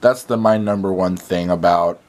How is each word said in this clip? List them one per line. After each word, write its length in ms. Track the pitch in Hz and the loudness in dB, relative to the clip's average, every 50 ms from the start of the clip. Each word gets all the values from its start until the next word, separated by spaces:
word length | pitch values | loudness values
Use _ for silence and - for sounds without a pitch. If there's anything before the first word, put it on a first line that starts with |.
That's 220 | - 120 127 - - | 2 2 0 0 -4
the, 160 | - 120 113 | -4 -4 0
my 180 | 113 110 110 | 2 2 2
number 360 | 107 107 104 104 101 95 98 95 | 2 0 -2 -2 -2 -2 -2 -2
one 240 | 90 92 92 92 90 | 0 -2 -2 -2 -4
thing 320 | - - 92 87 87 90 | -6 -4 -4 -4 -2 -2
about 500 | 90 85 82 90 87 85 85 87 87 - _ | -2 0 2 2 2 4 2 0 -2 -4 _